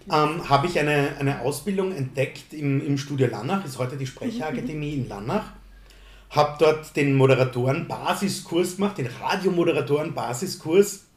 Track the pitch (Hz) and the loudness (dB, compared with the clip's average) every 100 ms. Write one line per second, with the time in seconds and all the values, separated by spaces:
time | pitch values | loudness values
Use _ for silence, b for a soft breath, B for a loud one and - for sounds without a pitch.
0 | - 151 151 165 135 135 180 175 147 147 | 0 2 2 0 2 2 2 0 2 2
1 | 143 143 139 139 120 139 208 196 190 190 | 0 0 -2 0 -2 -4 -2 -2 -2 -2
2 | 127 135 151 - - 151 143 139 151 143 | -4 -2 -4 -6 -16 -6 -2 0 0 -2
3 | - 143 123 107 123 196 147 123 127 139 | -2 0 0 0 -4 -4 -4 -6 -6 -6
4 | 131 - 262 220 156 131 123 151 147 147 | -10 -8 -8 -6 -6 -6 -6 -6 -6 -4
5 | 113 101 107 196 - - b b b b | -6 -6 -4 -4 -4 -14 b b b b
6 | b b b - 147 147 156 156 - 165 | b b b 2 2 4 4 4 0 0
7 | 143 135 131 123 127 123 123 151 165 113 | 2 6 6 6 4 2 0 0 -4 -4
8 | 143 185 202 - - 170 185 - 202 - | -2 0 -2 -4 -2 0 0 0 -2 -2
9 | 123 - 135 185 185 175 165 156 135 143 | -6 -6 -4 0 0 2 2 2 2 0
10 | 160 131 117 123 185 - 156 175 202 - | 0 -4 -4 -4 -6 -6 2 4 4 0
11 | - | -16